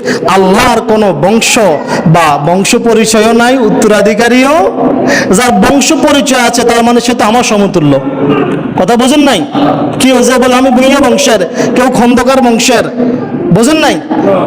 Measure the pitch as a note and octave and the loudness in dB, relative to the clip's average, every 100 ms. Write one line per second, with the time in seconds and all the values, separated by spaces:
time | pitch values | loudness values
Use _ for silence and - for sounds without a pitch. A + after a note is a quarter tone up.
0 | - - - F#3+ F#3 G3+ B3 A3+ A#3 G#3+ | -6 -4 0 0 2 2 2 0 0 0
1 | G#3 D3+ F3 A3+ - B3+ G3+ D3 - - | 0 0 0 0 0 0 0 0 -4 -2
2 | F3 E3+ D#3 C#3+ D3 F#3 G3 A#3 A#3 A3 | 2 2 2 0 0 0 0 0 0 0
3 | A3 A3 G#3+ A#3 A#3+ C4+ A3 - A3 G#3 | 0 0 2 2 2 2 0 0 2 2
4 | G#3 - A#3+ B3 C4+ D#4+ F#4+ - - - | 0 0 2 2 2 2 0 -2 -2 -2
5 | B3 - - F#3+ B3 G#3 B3 C#4 - D4+ | -2 -2 0 0 2 2 2 2 0 0
6 | D4 C#4+ F#3 C4 A#3 A#3 A#3+ A#3 A#3 A#3+ | 0 0 0 0 0 0 0 0 2 0
7 | A#3 A#3+ G#3+ A#3+ A#3+ G#3+ G3 E3+ D3 C3+ | 0 -2 0 0 0 0 0 0 0 0
8 | C#3 - C#3+ C#3+ - - - - - A#3 | -2 -4 -2 -2 -2 -4 -6 -4 0 0
9 | B3 D4 C#4 G#3+ C#3+ - - - - - | 2 2 2 0 -2 -2 -2 -2 -4 -2
10 | B3+ B3 A#3+ B3+ C4 B3 C4+ A#3+ C4+ C#4+ | 0 2 2 2 2 2 2 2 2 2
11 | C4 A3+ B3 G#3+ E3+ - - - B3+ B3+ | 2 0 0 0 -2 -4 -4 0 0 2
12 | A#3+ B3 B3+ C4+ B3 A3+ - A#3 E3 - | 2 2 2 2 2 0 0 0 -2 -4
13 | B3 - - - - E3+ A#3 D#4 D4 F#3 | -4 -4 -6 -6 0 2 2 2 0 -2
14 | - D#4 G3 - | -4 -4 0 0